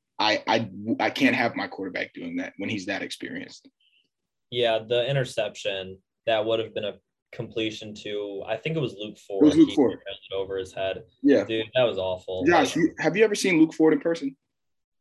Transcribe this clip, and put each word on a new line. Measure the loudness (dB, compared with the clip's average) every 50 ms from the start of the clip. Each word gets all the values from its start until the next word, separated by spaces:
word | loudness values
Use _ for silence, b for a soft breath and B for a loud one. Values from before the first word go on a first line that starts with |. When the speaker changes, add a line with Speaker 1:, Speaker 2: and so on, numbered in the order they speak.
| _ _ _ -2
Speaker 1:
I, | 0 0 0 0 0 0
I, | 0 0 0 -2 -8 -8 -4 -4 -2 0
I | 0 -2
can't | 0 2 2 2 4
have | 2 0 -2 -2
my | -4 -8 -8
quarterback | -8 -10 -10 -8 -6 -8 -8 -8
doing | -10 -12 -12 -8 -8 -8
that | -8 -8 -10 -10
when | -8 -6
he's | -6 -6 -6
that | -6 -6 -6
experienced. | -6 -10 -10 -12 -12 -12 -12 -12 -12 -14 -18 -20 _ -20 _ _ _ _ _ _ _ _ _ _ _ _ _ _ _ -8
Speaker 2:
Yeah, | -2 0 2 2 2 0 0
the | 0 0 0 0 0
interception, | 0 -2 -2 -2 -2 -4 -4 -4 -4 -8 -6 -6 -6 -6 -8 -10 -14 -18 _ _ _ _ -2
that | 0 0 0 2
would | 0 0 -2
have | -2 -4 -6
been | -6 -6
a | -8 -8 -10 _ _ _ _ _ -18
completion | -12 -12 -10 -8 -6 -4 -4 -4 -6 -8 -12 -14 -14 -12
to, | -10 -8 -8 -6 -6 -8 -8 -10 -8 -8
I | -8
think | -6 -4 -4 -4
it | -2
was | -4 -4 -6 -8
Luke | -12 -12 -14
Ford. | -14 -14 -6 2 6 6
Speaker 1:
It |
was | 6 8
Luke | 8 6 6
Speaker 2:
He | 6
Speaker 1:
Ford. | 4 2 2
Speaker 2:
derailed | 2 -2 -10 -14 -14 -14 -12 -8
it | -6
over | -6 -4 -4 -4 -6
his | -6 -6 -6
head. | -4 -4 -4 -4 -6 -10 _ _ _
Speaker 1:
Yeah. | 4 6 6 6 4
Speaker 2:
Dude, | 2 -2 -4 -4 -2 2
that | 2 2
was | 2 2 0
awful. | -4 -4 -4 -6 -6 -8 -6 -2 2
Speaker 1:
Josh, | 4 4 4 4 2 2
Speaker 2:
Like | 2 0
Speaker 1:
you, | 0 0 0
have | -2 0 4
you | 4 4
ever | 4 2
seen | 2 0 4 6 6
Luke | 4 4 4
Ford | 4 4 4 4
in | 4
person? | 2 -2 -2 -2 -4 -8 -8 _ _ _ _ _ _ _ _ _ _ _ _ _